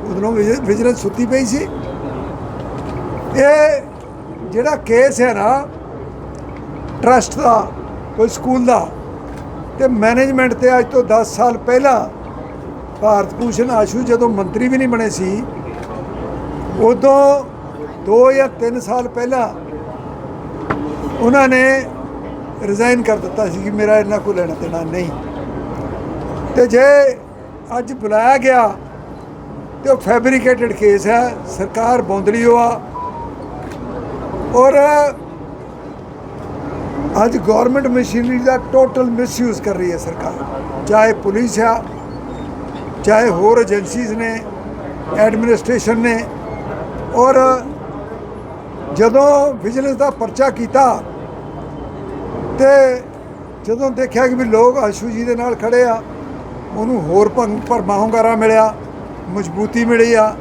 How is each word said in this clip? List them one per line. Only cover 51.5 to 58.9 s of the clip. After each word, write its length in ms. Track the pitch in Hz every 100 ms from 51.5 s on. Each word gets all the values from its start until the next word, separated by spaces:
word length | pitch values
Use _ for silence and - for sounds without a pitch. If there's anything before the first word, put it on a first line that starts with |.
| - - - - - - - - - - -
ਤੇ 440 | 269 277 269 247 - - - - - -
ਜਦੋਂ 260 | - 233 269
ਦੇਖਿਆ 360 | 247 254 233 254
ਕਿ 80 |
ਵੀ 100 | 254
ਲੋਕ 340 | 240 220 240 262
ਆਸ਼ੂ 320 | 214 - 226
ਜੀ 140 | 226
ਦੇ 100 | 240
ਨਾਲ 200 | 233 247
ਖੜ੍ਹੇ 280 | 233 220 247
ਆ, 180 | 247 226 - - - - - - - -
ਉਹਨੂੰ 240 | 226 247
ਹੋਰ 260 | 156 185 214
ਭੰ-, 320 | 254 226 214 -
ਭਰਮਾ 280 | 233 185 202
ਹੁੰਗਾਰਾ 380 | 220 226 226 226
ਮਿਲਿਆ, 360 | 220 220 220 208 -